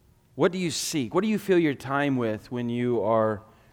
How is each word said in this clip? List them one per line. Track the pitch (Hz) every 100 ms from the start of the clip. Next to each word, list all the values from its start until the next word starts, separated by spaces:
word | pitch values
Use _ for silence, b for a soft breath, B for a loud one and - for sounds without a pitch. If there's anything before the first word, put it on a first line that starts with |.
| _ _ _
What | - 180
do | 190
you | 175
seek? | - - 160 113
What | 175
do | 214
you | 208
fill | - 175
your | 156
time | 135 131 139 143 131
with | 113 107 -
when | 123 120
you | 120 123 117
are, | 101 113 110 104 - b b